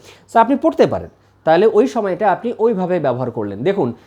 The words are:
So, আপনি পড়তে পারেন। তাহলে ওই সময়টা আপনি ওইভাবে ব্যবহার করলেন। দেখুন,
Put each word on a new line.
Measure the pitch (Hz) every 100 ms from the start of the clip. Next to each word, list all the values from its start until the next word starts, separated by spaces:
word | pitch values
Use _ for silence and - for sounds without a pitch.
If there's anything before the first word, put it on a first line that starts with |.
| - - _
So, | 233
আপনি | 226 277
পড়তে | 320 - 214
পারেন। | 101 87 _ _ _
তাহলে | - 160 214
ওই | 208 254
সময়টা | 233 202 175 202
আপনি | 175 233 -
ওইভাবে | 226 196 180 180
ব্যবহার | 147 123 123
করলেন। | 117 104 98
দেখুন, | 143 196 131 117